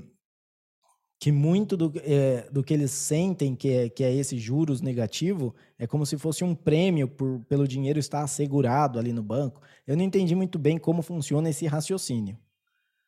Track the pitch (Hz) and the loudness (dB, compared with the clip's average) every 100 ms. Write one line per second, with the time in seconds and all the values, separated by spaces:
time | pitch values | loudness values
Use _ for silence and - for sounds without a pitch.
0 | - _ _ _ _ _ _ _ _ _ | -10 _ _ _ _ _ _ _ _ _
1 | _ _ 147 143 151 185 208 190 160 156 | _ _ 0 2 4 2 2 0 -2 -2
2 | 156 143 135 123 - 143 131 156 139 - | 0 2 4 0 -2 -4 0 0 0 -2
3 | - 151 190 180 139 123 139 127 120 - | -2 0 0 0 -2 0 0 2 0 0
4 | 131 131 135 123 110 135 160 131 135 120 | 0 2 -2 -4 -2 0 0 0 -2 -2
5 | 110 - 165 196 127 - _ _ 120 147 | -2 -2 -2 -2 -4 -6 _ _ -4 -2
6 | 143 147 160 151 180 165 - 151 190 170 | -2 -2 -4 -2 -2 0 2 4 4 2
7 | 131 - 135 127 117 143 139 131 135 151 | 0 -2 -4 -4 -2 2 2 0 0 0
8 | 139 147 147 - 147 143 123 131 147 117 | -2 -4 -4 -4 0 2 4 4 2 0
9 | 120 117 104 117 143 - - - - 147 | -2 -4 -2 -2 -2 -6 -20 -20 -4 0
10 | 190 196 185 180 185 175 143 160 - 170 | 2 2 2 2 0 0 0 2 0 0
11 | 147 170 139 147 160 143 170 143 - 190 | -2 -6 -2 0 0 -2 -2 -2 -4 -6
12 | - 120 101 110 _ _ _ _ _ _ | -4 -4 -4 -8 _ _ _ _ _ _